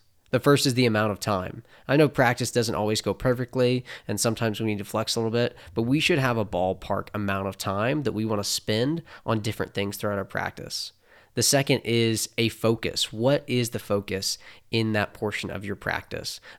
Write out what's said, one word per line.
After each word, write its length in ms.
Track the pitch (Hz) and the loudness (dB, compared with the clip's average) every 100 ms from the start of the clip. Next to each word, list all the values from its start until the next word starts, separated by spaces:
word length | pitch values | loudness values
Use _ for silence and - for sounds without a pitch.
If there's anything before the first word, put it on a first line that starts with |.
| _ _ _ | _ _ _
The 60 | 123 | 2
first 260 | 147 143 | 4 4
is 100 | 143 | 4
the 120 | 123 123 | 4 2
amount 240 | 107 107 | 2 0
of 80 | 95 | -2
time. 460 | 110 98 92 117 - - - | -2 -2 -2 -10 -16 -12 0
I 80 | 143 | 4
know 120 | 147 | 4
practice 440 | - 123 120 120 | 4 4 2 0
doesn't 240 | 123 113 87 | 0 0 0
always 240 | 107 110 | 0 0
go 120 | 104 | -2
perfectly, 720 | 95 131 123 123 127 123 123 - - - | 0 0 0 -2 0 2 2 -4 -12 -6
and 140 | 104 | -2
sometimes 400 | 117 110 113 104 | 0 0 0 0
we 60 | 110 | -2
need 120 | 104 | -2
to 60 | |
flex 320 | 101 110 113 120 | -2 -4 -2 -2
a 20 | |
little 140 | 113 | 0
bit, 240 | 117 120 - - | 0 0 -4 -6
but 80 | - | -2
we 160 | 117 147 | 0 2
should 220 | - 160 | 4 2
have 160 | 131 113 | 2 0
a 80 | |
ballpark 640 | 101 87 92 92 - 98 - | -2 0 0 -2 -4 -4 -4
amount 360 | 104 101 98 98 | -4 -2 -2 -4
of 100 | - | -4
time 460 | 104 98 117 151 | -4 -2 0 0
that 80 | 135 | 0
we 120 | 104 | 0
want 140 | 110 104 | 2 0
to 100 | 98 | -2
spend 540 | - - 110 131 165 - - - | -4 0 0 2 0 -6 -8 -2
on 140 | 113 | 0
different 340 | 110 - - | 0 -4 -4
things 220 | - 101 - | -2 -4 -2
throughout 220 | 104 101 | -2 -2
our 60 | |
practice. 680 | 95 - - - - - - - _ - _ | -4 -4 -6 -8 -10 -8 -10 -14 _ -20 _
The 80 | - | -2
second 380 | - 139 135 131 | 2 4 2 0
is 480 | 110 117 113 110 - - | 2 2 2 2 -2 0
a 100 | 113 | 0
focus. 640 | - 113 117 - - - | 2 0 2 -2 -2 -4
What 300 | 107 123 143 - | 0 2 2 0
is 220 | 123 113 | -2 -2
the 100 | 104 | -4
focus 580 | - 101 101 95 - - - - _ | -2 -2 -2 -4 -4 -6 -10 -20 _
in 220 | 113 110 | 0 2
that 220 | 107 101 | 0 -2
portion 360 | - 104 - 95 | -4 -6 -4 -6
of 140 | 98 | -6
your 100 | 101 | -8
practice? 640 | 95 - 82 - - - - - | -6 -4 -4 -6 -10 -8 -10 -14